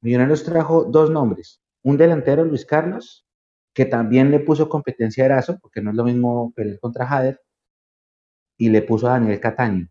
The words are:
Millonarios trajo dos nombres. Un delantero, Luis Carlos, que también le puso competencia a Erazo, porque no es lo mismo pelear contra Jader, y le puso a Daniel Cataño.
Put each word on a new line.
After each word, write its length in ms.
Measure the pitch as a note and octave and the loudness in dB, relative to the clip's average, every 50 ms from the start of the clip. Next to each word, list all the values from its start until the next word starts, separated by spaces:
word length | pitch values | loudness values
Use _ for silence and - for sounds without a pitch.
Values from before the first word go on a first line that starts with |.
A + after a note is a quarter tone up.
| A#2 | 0
Millonarios 420 | A#2 B2 B2 B2+ C#3 D3+ D3+ - | 0 2 2 4 2 2 0 -2
trajo 400 | - E3+ E3 D#3 D#3 E3 E3 - | -2 0 0 0 4 2 2 2
dos 260 | - D3+ D#3 D#3 D3+ | 2 0 0 0 2
nombres. 520 | D#3+ D#3 D#3 D#3+ D3 - - - _ _ _ _ _ _ _ | 0 0 0 -2 -2 -4 -10 -20 _ _ _ _ _ _ _
Un 140 | - C#3+ | -2 2
delantero, 480 | C#3+ D#3+ E3+ E3+ D3 - C#3 C#3 D3 E3 | 4 4 2 2 0 0 0 0 2 0
Luis 220 | E3 D3+ C3 - | 0 -2 -6 -4
Carlos, 600 | - D3+ D#3 D#3+ F3 G3 A#3 A3+ - - _ _ _ _ _ _ _ _ _ _ _ _ | -2 -2 -2 -2 -2 -8 -8 -12 -16 -20 _ _ _ _ _ _ _ _ _ _ _ _
que 120 | - B2+ | -2 0
también 440 | G#2+ A#2+ A#2 A#2 G#2+ A#2+ C3 C3+ C#3+ | 0 0 -2 0 2 4 4 4 4
le 100 | C#3+ D3 | 4 2
puso 280 | C#3+ D#3 D#3 C#3 D#3 D3+ | 2 0 0 0 0 -2
competencia 560 | D#3 D3+ C#3 - A#2+ - A2+ A2 G#2+ B2+ C3 | -2 -6 -6 -6 -6 -4 -4 -4 0 0 2
a 20 | |
Erazo, 320 | C3 C3+ C3 B2+ - F3+ F#3+ | 2 2 2 0 -2 -8 -10
porque 220 | _ _ _ A2 | _ _ _ -8
no 100 | G#2 G#2 | -8 -6
es 60 | G#2 | -4
lo 80 | A2+ A#2 | -2 -2
mismo 480 | B2 B2 B2 B2 A#2+ A#2+ A#2+ A#2 A#2+ A#2 | 0 0 0 0 0 -2 -2 -4 -6 -6
pelear 240 | - G#2+ G#2 G2+ - | -6 -8 -8 -8 -8
contra 280 | - A#2+ A#2 A#2+ B2 | -10 -10 -8 -6 -6
Jader, 340 | B2 C#3+ C3+ C3 C3 C3+ _ _ _ _ _ _ _ _ _ _ _ _ _ _ _ _ _ _ _ _ _ _ _ _ _ | -4 -2 -2 -2 -2 -4 _ _ _ _ _ _ _ _ _ _ _ _ _ _ _ _ _ _ _ _ _ _ _ _ _
y 100 | A#2 A2+ | 2 4
le 140 | A2 A2 G#2 | 4 2 2
puso 240 | - A#2 G#2+ A#2 B2 | 2 -2 0 0 0
a 40 | B2+ | 0
Daniel 280 | B2+ A#2 G#2+ G#2 G2+ | 2 0 0 -2 -2
Cataño. 480 | - - F#2+ - B2 A2+ G2+ F#2 E2+ F2 | -4 -6 -2 -2 -2 -2 -2 -4 -6 -8